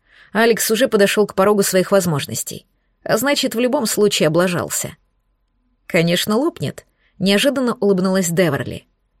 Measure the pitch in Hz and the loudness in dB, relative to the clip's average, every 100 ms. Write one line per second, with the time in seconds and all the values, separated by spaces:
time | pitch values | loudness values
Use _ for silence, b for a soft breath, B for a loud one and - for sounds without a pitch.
0 | b b b 202 233 220 - 214 269 214 | b b b 0 2 2 0 0 2 2
1 | 196 220 202 - 202 208 190 185 175 196 | 2 2 0 2 2 2 2 0 2 2
2 | 180 143 - - - 156 _ _ _ _ | 2 -2 -4 -8 -10 -14 _ _ _ _
3 | - 220 269 285 262 220 247 285 220 - | -4 -2 0 0 -2 -2 -2 -2 -2 0
4 | 208 - 160 165 185 170 80 - 135 - | 2 2 0 2 0 -2 -6 -6 -8 -12
5 | _ _ _ _ _ _ _ _ - 180 | _ _ _ _ _ _ _ _ -4 -2
6 | 170 175 214 214 311 - 139 - - _ | 0 0 0 -2 -2 -4 -8 -10 -18 _
7 | _ - 190 202 269 269 247 - 202 185 | _ -4 0 2 2 0 -2 0 0 2
8 | 190 190 175 170 170 131 - 87 - _ | 0 0 0 0 0 0 -6 -12 -16 _
9 | _ _ | _ _